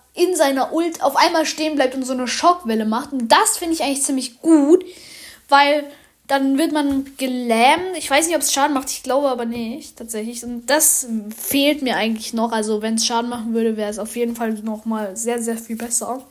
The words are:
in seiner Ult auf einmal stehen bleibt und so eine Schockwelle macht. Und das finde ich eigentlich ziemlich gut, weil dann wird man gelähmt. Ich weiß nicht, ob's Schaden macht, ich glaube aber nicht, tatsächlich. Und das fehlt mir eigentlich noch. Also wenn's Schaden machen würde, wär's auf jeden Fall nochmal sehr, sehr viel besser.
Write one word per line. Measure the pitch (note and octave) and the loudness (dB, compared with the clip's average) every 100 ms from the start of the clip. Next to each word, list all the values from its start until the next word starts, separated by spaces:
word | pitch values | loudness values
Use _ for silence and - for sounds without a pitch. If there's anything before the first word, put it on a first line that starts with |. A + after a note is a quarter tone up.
| _ | _
in | - F4 F4 | 0 0 4
seiner | D4 C4+ B3 | 2 2 0
Ult | D#4+ E4+ E4 | 0 -2 0
auf | C#4+ - | 0 4
einmal | D#4+ E4 D#4 | 2 2 -2
stehen | - D#4 D4 | -2 -2 0
bleibt | C4 C4+ | 0 0
und | B3+ | -4
so | |
eine | B3+ B3 | -4 -4
Schockwelle | - E4 F4 A#3 A3 A3 | 2 4 4 0 -2 0
macht. | A3 C#4+ | -2 -4
Und | C4+ A#3 | -6 4
das | D4 G#4+ - | 4 6 0
finde | F4 D#4+ | -2 -2
ich | |
eigentlich | C#4 C#4 | 0 -2
ziemlich | - C4+ B3+ - | -2 -2 -4 -4
gut, | D#4 D#4+ C#4 F#4 - - - - - - _ | 4 6 8 4 4 -16 -20 -20 -20 -20 _
weil | C#4 C#4+ D4 C#4+ - _ _ _ | 4 6 2 -2 -14 _ _ _
dann | C#4 C4+ C4+ | 0 2 2
wird | D#4+ | 2
man | D4+ C#4+ C#4 C4+ - | 2 0 0 -4 -6
gelähmt. | C4 B3+ A#3+ A3+ B3 D#4+ F#4 F4 | -4 -4 0 4 4 4 0 -6
Ich | - | 0
weiß | C#4 D#4+ | 0 2
nicht, | D#4+ | 0
ob's | C#4+ | 0
Schaden | - C#4+ | 0 2
macht, | C#4 - | 0 -4
ich | - | -10
glaube | C4 B3+ C#4+ | -2 0 0
aber | B3 A#3+ | -2 -4
nicht, | A#3+ A3+ C#4 D#4+ - | -4 -6 -8 -14 -18
tatsächlich. | A3+ A3 A3 A#3+ | -10 -8 -8 -10
Und | A#3 A#3+ A#3 | -10 -10 0
das | D4 D4+ - B3+ A3+ G#3 A3 | 2 4 0 -2 -4 -6 -12
fehlt | - C#4 C#4 D4 | -2 2 2 2
mir | C4 F3 | 0 0
eigentlich | A3 A3 - | -2 -2 -4
noch. | A3+ A3+ | -2 0
Also | A3+ G#3+ G#3+ | 0 -2 -2
wenn's | G#3+ A3+ - | -2 -2 0
Schaden | A#3 A#3+ | 0 -2
machen | A#3+ A3+ | -6 -4
würde, | A3+ A3+ G#3+ | 0 0 0
wär's | G#3 G#3 | -4 -6
auf | A3 A#3+ | -8 -4
jeden | A#3 A#3 | -4 -2
Fall | A3+ | -4
nochmal | G#3+ A3 G#3+ A3+ A3 G#3 F#3+ | -4 -6 -8 -4 -4 -4 -6
sehr, | A3+ A#3+ | -4 -4
sehr | A3+ A3+ | -4 -6
viel | - A3+ | -8 -10
besser. | A#3 A#3 G3+ C4 - | -4 -4 -4 -8 -10